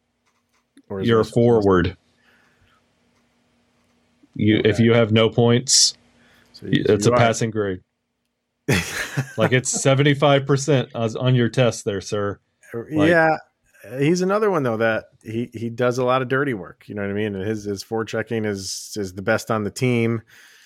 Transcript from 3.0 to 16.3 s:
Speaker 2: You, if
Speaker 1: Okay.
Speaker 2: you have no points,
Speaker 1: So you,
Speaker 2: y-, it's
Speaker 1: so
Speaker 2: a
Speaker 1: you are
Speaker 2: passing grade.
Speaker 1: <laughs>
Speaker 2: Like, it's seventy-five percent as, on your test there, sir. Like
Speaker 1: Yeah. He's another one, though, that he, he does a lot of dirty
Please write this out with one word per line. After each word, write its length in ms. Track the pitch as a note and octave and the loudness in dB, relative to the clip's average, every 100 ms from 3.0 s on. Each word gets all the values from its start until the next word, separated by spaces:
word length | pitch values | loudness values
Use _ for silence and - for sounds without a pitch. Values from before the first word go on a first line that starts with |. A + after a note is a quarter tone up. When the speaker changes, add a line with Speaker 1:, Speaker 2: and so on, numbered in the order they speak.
| _ _ _ _ _ _ _ _ _ _ _ _ _ - | _ _ _ _ _ _ _ _ _ _ _ _ _ -2
Speaker 2:
You, 260 | G#2+ G#2+ | 2 4
if 120 | G#2+ G#2 | 4 4
Speaker 1:
Okay. 80 | |
Speaker 2:
you 100 | A2+ | 4
have 180 | A#2 A2 | 4 4
no 180 | A2+ A2+ | 4 4
points, 640 | A#2 A#2+ A#2+ C3 - - - _ _ _ _ _ | 4 2 2 2 2 2 -2 _ _ _ _ _
Speaker 1:
So 140 | - G#2+ | -18 -2
you, 160 | - - | 0 2
Speaker 2:
y-, 60 | |
it's 120 | G2+ A2 | 2 4
Speaker 1:
so 60 | |
Speaker 2:
a 20 | |
Speaker 1:
you 20 | A#2+ | 4
are 40 | |
Speaker 2:
passing 320 | A#2 A2+ A#2 | 2 0 -4
grade. 300 | G#2+ G2+ F2+ _ _ _ _ _ _ _ _ - | -2 -4 -6 _ _ _ _ _ _ _ _ -2
Speaker 1:
<laughs> 80 | F#2+ - - - - C3+ - | -2 -2 -8 -8 -8 -8 -2
Speaker 2:
Like, 140 | A2 | 2
it's 180 | B2+ - | 2 0
seventy-five 760 | - C#3+ C3+ D3 C#3 D3+ C#3 C#3 | -2 2 4 2 2 4 2 2
percent 440 | C#3 D3 C3+ - A#2 | -2 2 0 -2 -4
as, 200 | A2+ B2 | -6 -2
on 200 | B2+ B2+ | 0 2
your 140 | A#2 | 2
test 340 | C3 A#2+ - A2 | 2 0 0 -6
there, 140 | G2 | -6
sir. 380 | - G#2 G2+ G2 _ _ _ | -6 -4 -4 -6 _ _ _
Like 360 | A#2 A#2 D3+ D#3 | -14 -6 -4 0
Speaker 1:
Yeah. 260 | E3+ D#3+ D#3 - _ _ _ G2+ B2+ | 2 2 0 -8 _ _ _ -14 -2
He's 240 | C#3+ F3+ | 0 0
another 300 | F#3 G#3 G#3+ | 0 0 0
one, 120 | E3+ | 0
though, 140 | B2+ A2 | -2 0
that 280 | A2+ A2 - _ | 0 0 -6 _
he, 260 | - A2+ A#2+ | -10 -8 -8
he 160 | - A#2 | -8 -10
does 280 | A#2 B2 A#2+ | -2 -2 0
a 60 | |
lot 180 | B2 B2+ | 0 0
of 60 | |
dirty 260 | B2 | 0